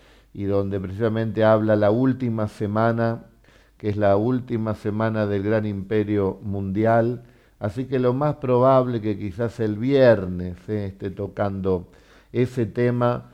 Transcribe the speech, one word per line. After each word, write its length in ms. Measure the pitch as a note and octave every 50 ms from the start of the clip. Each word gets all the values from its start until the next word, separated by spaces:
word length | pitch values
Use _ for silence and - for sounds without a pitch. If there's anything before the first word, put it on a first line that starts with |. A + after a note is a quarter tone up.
| _ _ - - _ _ -
y 80 | G#2 G2+
donde 360 | G2 G2+ G2+ G2 G2 G2 G2
precisamente 640 | F#2+ F#2 F#2+ G2+ A#2 A2 A2 A2 A2+ A2+ F#2+ A2 G#2+
habla 320 | A2 A2 A2 G#2+ G#2+ G#2+
la 140 | G#2 G#2 G2+
última 580 | G#2+ B2 C3 C3 B2+ B2+ B2+ A#2+ A2+ A2 G#2+
semana, 760 | G#2 - - A2 G2+ G#2 A2 A2+ A#2 A2+ A#2 A#2 A2+ A2+ - - - _ _ _ _ _ - _ _ _
que 120 | - - G#2
es 80 | G2
la 200 | G#2 G#2 G2 G2
última 580 | G2+ G#2+ B2 B2+ B2 B2+ B2 B2 A2 A2 A2 G#2
semana 500 | - - A2 G2+ G#2+ A2 A2 A2 A2 G#2+
del 160 | G2+ G2+ G2
gran 240 | G2 G#2 A2 A2 G#2+
imperio 720 | G#2+ G2+ G2 F#2+ G2 A2+ G#2+ G#2 G2+ G#2+ G2+ G2 F#2+ F#2+ - -
mundial. 800 | G#2 G2 G2 G2+ G2 F#2+ G#2 A2 A2+ A2+ A#2 A2+ A#2+ B2 A#2+ - - _ _ _ _ _
Así 280 | - G#2+ G#2 - C3 C3
que 120 | C3 C3+
lo 160 | B2+ B2+ B2 B2
más 220 | C3+ D3 D3+ C#3+
probable 680 | - - B2+ B2+ A#2+ B2+ C3 C3+ C3 B2+ B2+ A#2+ A2+
que 160 | G#2 A2 G2+
quizás 420 | G2 G2+ G2+ E2 G#2+ A#2 A2 - -
el 180 | A2+ G#2+ G#2+
viernes, 800 | G#2 A#2 C3 C#3 C3+ C3 A#2+ A2+ G2+ F#2+ F2+ F2+ F2+ F2+ F2+ F2 - -
eh, 180 | - G#2+ G#2+ G2+
esté 240 | F#2+ F#2+ - G#2 G2+
tocando 800 | F#2 - G2+ F#2+ - - G#2 G2+ G2 G2 F#2+ F#2+ F#2 F2 F2+ - - - _ _ - - _ _ -
ese 340 | A#2 B2+ B2+ - B2+ A#2
tema 640 | G2 - A#2+ A#2+ B2 A#2+ A#2+ A#2+ A#2+ A#2+ A#2+ - -